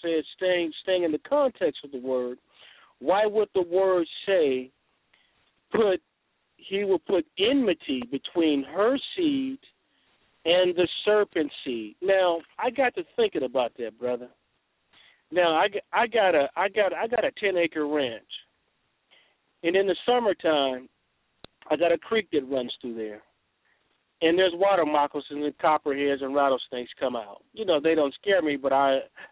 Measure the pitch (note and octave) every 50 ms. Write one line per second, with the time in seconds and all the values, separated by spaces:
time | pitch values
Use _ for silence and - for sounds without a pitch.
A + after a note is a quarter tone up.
0 | - E3+ E3 D#3+ D3+ - - - F#3 F#3 F3+ F3 E3+ D#3+ D3+ - - - F#3 F3+
1 | F3 E3 D3+ - - - C#4+ D4 C#4+ C4 - - F#3+ D#3 - - - C#3 C#3+ B2+
2 | B2 C3 C3 B2+ B2 B2 B2+ - _ _ _ _ - - - - - _ _ _
3 | A#2+ C#3+ F3+ G3+ G#3+ G#3+ G3+ A3 G#3 - _ G3 F3+ E3+ E3+ F#3+ F#3+ F#3+ F#3 F3+
4 | E3 - - - - - G3 F3+ D#3 C#3 C3 B2+ B2+ C3 _ _ _ _ _ _
5 | _ _ _ _ _ _ _ _ _ _ _ _ _ _ - G#3+ A3+ G3+ F#3 -
6 | - _ _ _ _ _ _ _ _ _ _ _ - - G3 G3 G#3 G3 F#3+ E3
7 | - - G3+ F3+ D#3+ - _ - F#3+ A3+ C#4 C#4 B3+ G3+ E3 - - - C#3 B2+
8 | A#2+ A#2 C#3 C3 - - - F3+ E3 D#3 D3 C#3 C3+ C3+ D3+ F#3 G#3 A#3 C4+ C4+
9 | - - - F#3+ F3 D3+ C#3 C3+ C3+ C3+ C3 - _ _ _ _ _ _ _ _
10 | _ _ _ _ _ _ _ _ _ E3 F3 F3+ F#3 F3+ F3 F3 F3+ E3 - -
11 | - G#3 G#3+ G#3+ G#3 - - E3+ D#3 C#3+ - - - C#3+ A#2+ A2+ A2 G#2 - _
12 | F3+ G3 G3 F#3+ F#3 F3 E3+ E3+ - _ _ - G#3 C4 A#3 C#4 C4 B3 - -
13 | E3+ - _ - A#3 G3+ - D#3 C3 B2+ B2 C3+ B2 A#2 - - A#2+ A2 G#2+ _
14 | B2 B2 B2 A#2+ B2 B2 _ _ _ _ _ _ _ _ _ _ _ _ _ _
15 | _ _ _ _ _ _ D3+ F3+ F3 E3+ D#3 D#3+ F#3 G#3 G3 - - _ - G3
16 | A#3+ A#3 G#3+ A#3 G3+ F#3 E3+ D3+ C#3 - - D#3+ F#3 G3+ G3 A3 G3+ F#3 E3+ D#3+
17 | G#3 A#3 A#3+ A3+ F#3+ C#3+ - - A3 G3 F#3 F3 F3 D#3+ - D#3+ D3+ D3 D3+ D3+
18 | C#3 A#2+ A2+ G#2 - _ - - - _ _ _ _ _ _ _ _ _ _ _
19 | _ _ _ _ _ _ _ _ _ _ _ _ - E3+ F3+ F#3+ G3+ G3 F3 -
20 | - - B3 B3 A#3 G#3 F3 - - E3 D#3 D3 C#3 C3+ C3 B2+ C3 - _ _
21 | _ _ _ _ _ _ _ _ - _ _ _ - - D3+ C#3+ E3+ E3+ E3+ D#3
22 | - - A3+ A3 F#3+ - - D3 C3 B2+ C#3 C3 B2 B2 - - - B2 A2+ A2+
23 | A2 G#2+ G#2 G#2+ - _ _ _ _ _ _ _ _ _ _ _ _ _ _ _
24 | _ _ _ _ E3 D#3+ E3+ F3+ F#3+ F#3 E3 E3+ F#3+ G3 G3 F3+ D#3+ D3 D3+ D3
25 | C#3+ D3 - D3 - - D3 D3 D3 D3 - - - E3 D#3 D3+ - D3 C#3 C#3
26 | C#3+ C#3+ C#3 C3 C#3 C3 C#3 C#3+ C#3 C#3 C3+ B2 - - - B2 B2 - - -
27 | C#3+ B2+ B2 A#2 G#2+ G2+ G2+ - _ _ _ G#3+ A3 F#3 E3 D3 C#3+ D#3+ E3 D#3
28 | D3 C#3 C3 - - G3+ G3 F#3 D#3+ D3+ C#3+ C3+ C3 C3+ C3+ C3+ C#3 C3+ C3+ C3+
29 | - - _ - - -